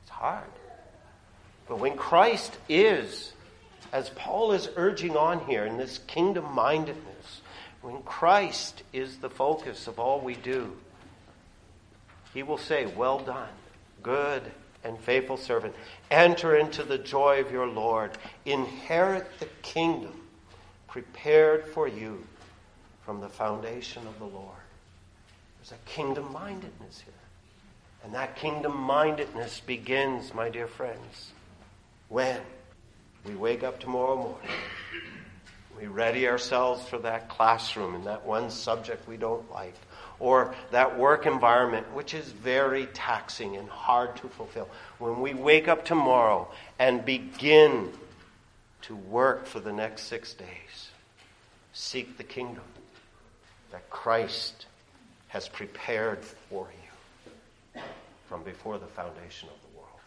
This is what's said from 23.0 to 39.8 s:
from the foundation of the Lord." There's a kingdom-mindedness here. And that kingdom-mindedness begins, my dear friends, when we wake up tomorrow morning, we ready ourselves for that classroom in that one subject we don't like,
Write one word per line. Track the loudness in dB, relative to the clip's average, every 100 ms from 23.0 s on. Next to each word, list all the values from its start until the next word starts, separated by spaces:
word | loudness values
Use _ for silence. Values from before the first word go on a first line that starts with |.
| -12
from | -12
the | -12
foundation | -6 -4 -4 -8 -10 -12 -14 -14
of | -14
the | -14
Lord." | -14 -16 -20 -20 -20 -20 -20 -20 -20 -20 -20 -20 -20
There's | -20
a | -20 -14
kingdom-mindedness | -8 -4 -4 -6 -10 -10 -12 -14 -18 -20 -20
here. | -20 -20 -20 -20 _ -20 -20 -20 -20 -20
And | -10
that | -6 -6 -4
kingdom-mindedness | -6 -2 -4 -2 2 4 4 2 -4 -6 -8 -10
begins, | -8 -8 0 0 2 -2 -6
my | -6 -4
dear | -4 -10
friends, | -8 -8 -8 -16 -20 -20 -20 -20 -20 -20 -20 _ _ -4
when | 0 0 -2 -10 -18 -20 -20 -20 -20 -20 -16 -12
we | -4
wake | -2 -2
up | -4 -8
tomorrow | -6 -2 0 0
morning, | -4 -8 -8 -8 -10 -14 -12 -14 -14 -18 -18 -20 -20 -20 -20 -14
we | -8
ready | 0 0 4 2
ourselves | 2 0 2 2 0 -4
for | -6
that | -4 -4 -8
classroom | 4 6 6 0 -6 -4 -4
in | -6
that | -6
one | -2 -2 -2
subject | -6 -4 -4 -4 -10 -10
we | -6
don't | -4 -4 -6
like, | -12 -12 -16